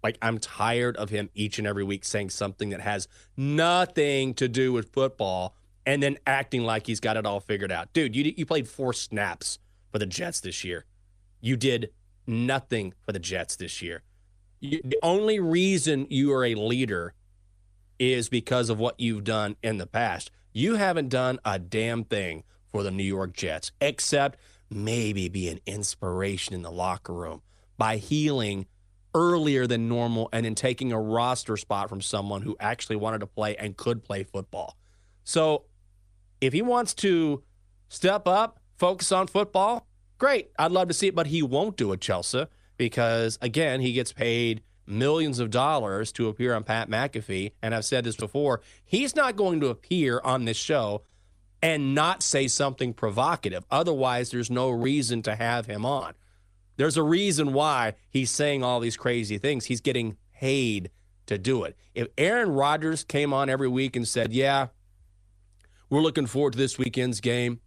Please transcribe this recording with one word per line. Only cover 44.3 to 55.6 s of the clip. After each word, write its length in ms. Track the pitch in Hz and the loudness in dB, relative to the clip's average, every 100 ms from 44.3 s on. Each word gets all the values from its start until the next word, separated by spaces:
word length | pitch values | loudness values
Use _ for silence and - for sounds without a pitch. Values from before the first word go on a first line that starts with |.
| 117 117 110 _ _ - | 2 0 -2 _ _ -8
millions 540 | 107 131 156 156 123 | 0 2 4 2 0
of 100 | 117 | 0
dollars 640 | 117 139 156 107 98 110 | 2 2 2 0 -2 -4
to 160 | - 117 | -2 -2
appear 260 | 104 120 | 0 0
on 100 | 117 | 0
Pat 240 | 107 113 110 | 0 -2 0
McAfee. 640 | 110 139 120 107 95 101 - | -2 -2 -4 -6 -6 -6 -6
And 100 | 113 | -4
I've 120 | 113 110 | -2 0
said 180 | 131 | 0
this 140 | 120 110 | 0 -4
before, 440 | 107 139 147 117 - - _ | -4 0 0 0 -4 -20 _
he's 300 | 196 269 311 | 0 2 2
not 200 | 269 202 | 2 4
going 260 | 196 165 | 2 2
to 80 | 143 | 0
appear 520 | 113 - 180 143 120 | -2 -2 2 2 2
on 220 | 131 127 117 | 2 0 0
this 120 | 110 | -2
show 440 | - 147 110 104 - _ _ _ _ _ | 0 0 2 -4 -8 _ _ _ _ _
and 320 | 165 156 139 139 | 0 2 2 2
not 260 | 160 185 | 2 2
say 260 | - 143 135 | 0 2 2
something 460 | - 143 127 127 | 2 0 0 -4
provocative. 720 | 113 110 104 139 170 104 92 - | -2 -2 2 2 0 -2 -6 -2
Otherwise, 580 | 135 170 147 131 123 123 | 0 2 2 2 0 -2
there's 220 | 123 113 | -4 -2
no 180 | 123 131 | 0 0
reason 540 | 120 123 147 120 117 | 0 0 0 0 -2
to 100 | 110 | -2
have 320 | 110 117 120 | -2 -2 -2